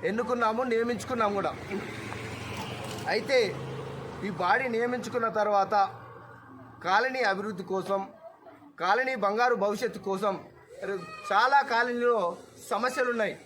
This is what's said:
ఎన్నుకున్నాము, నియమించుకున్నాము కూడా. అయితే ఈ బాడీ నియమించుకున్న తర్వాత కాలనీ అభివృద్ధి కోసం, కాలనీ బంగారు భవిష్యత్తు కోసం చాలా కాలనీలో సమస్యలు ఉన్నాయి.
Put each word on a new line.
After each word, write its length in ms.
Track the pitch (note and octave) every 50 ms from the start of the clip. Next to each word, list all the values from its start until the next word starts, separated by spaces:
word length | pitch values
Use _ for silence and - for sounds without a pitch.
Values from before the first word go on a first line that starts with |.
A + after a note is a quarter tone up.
| - D#3+
ఎన్నుకున్నాము, 520 | G3 A3+ A#3+ A#3 B3+ A#3+ A#3 A3 A3 A3+ B3+ B3+
నియమించుకున్నాము 640 | A3+ A3+ A3+ A#3 A#3+ A3 - - B3+ A#3 A3 G#3 G3+ G3
కూడా. 120 | F#3 D#3 C3 - - - G3+ G3 A3 - - - - - - - - - - - - - - - - - - - - - - - - C#3+ E3+
అయితే 260 | A3 A#3+ - C#4 B3+ A#3 F#3 C#3+ - - - - - - - - - - - - - - G3+
ఈ 20 | G3 D#3 F3+
బాడీ 220 | F3 G3 B3 C4+ B3+ A#3
నియమించుకున్న 520 | A3 A#3+ A#3+ B3 B3 - A3+ G#3+ B3 A3+ A3+ - G#3+
తర్వాత 340 | G#3 G#3 G#3 G3+ G3 F#3+ G#3 G#3 G3 F#3+ - - - - - - - - - - - - - - - - - - -
కాలనీ 360 | F3 F#3 G#3 A#3+ C4 C4 C4 B3 G#3
అభివృద్ధి 340 | G3 F#3+ G#3 G#3+ G#3+ F3 F#3+ F3 F#3+
కోసం, 280 | F#3+ F#3 F#3+ G3 G3 G3 G3 - - - - - - - - - - - - - -
కాలనీ 320 | E3 F3+ G3+ A#3 C4 C4 C4 A#3+ G3
బంగారు 300 | G3+ G3+ A3 A#3+ B3+ A#3+ G#3 F#3+
భవిష్యత్తు 340 | G3+ G#3 G#3+ B3+ A3+ - G3+ - G3
కోసం 260 | G3 F#3+ G3 G#3 F#3+ E3+ - - - - - - - - - F#3+ G3+ F#3+ E3+ - - - - -
చాలా 260 | G3+ G3 A3+ B3+ C4+ C#4 C#4 C4+
కాలనీలో 480 | A#3+ A3+ A#3+ B3 A#3+ A#3+ A#3+ A#3+ A#3+ A3 F#3 F3 E3+ - - - - - - -
సమస్యలు 380 | A#3 G3+ A#3 B3+ B3 D4 B3+ B3 A#3
ఉన్నాయి. 200 | A#3 A3 F#3+ C#3+ - -